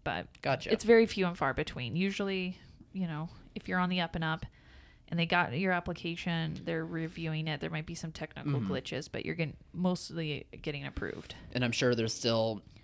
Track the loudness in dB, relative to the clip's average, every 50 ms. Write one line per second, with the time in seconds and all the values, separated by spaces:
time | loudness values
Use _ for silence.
0 | -4 -4 -2 -2 -4 -8 -12 -4 0 0 0 2 2 0 0 0 6 8 8 8
1 | 8 6 4 0 0 0 0 0 0 0 2 0 -2 -4 -4 -6 -6 -4 0 0
2 | 0 0 0 -2 -2 -2 -2 -2 -4 -4 -6 -10 -14 -20 -20 -20 -20 -12 -6 -4
3 | -4 -4 -4 -6 -6 -8 -10 -16 -20 -14 -14 -12 -6 -2 2 2 2 4 4 2
4 | 0 0 0 -2 0 0 0 -2 -4 -10 -12 -18 -20 -20 -20 -20 -20 -20 -20 -20
5 | -10 -4 0 0 2 4 6 4 4 4 2 2 2 2 2 2 0 -2 -4 -4
6 | -4 -6 -4 -4 -2 0 0 0 0 -2 -4 -4 -4 -2 -2 -2 -2 -2 -4 -4
7 | -4 -4 -6 -6 -4 -2 -2 -2 0 -2 -2 -2 -2 -4 -4 -4 -6 -6 -8 -6
8 | -6 -8 -6 -6 -8 -8 -8 -6 -2 0 0 2 2 0 0 -2 -2 -4 -6 -6
9 | -6 -6 -8 -6 -6 -4 -2 -2 -4 -4 -4 -10 -16 -14 -6 0 2 2 2 2
10 | -2 -6 -6 -4 -4 -4 -4 -6 -8 -12 -16 -10 -6 -6 -6 -6 -6 -8 -6 -6
11 | -6 -6 -6 -8 -10 -14 -16 -16 -16 -4 0 0 2 2 2 4 4 4 6 4
12 | 4 2 0 2 2 4 4 4 4 2 0 -4 -8 -14 -20 -20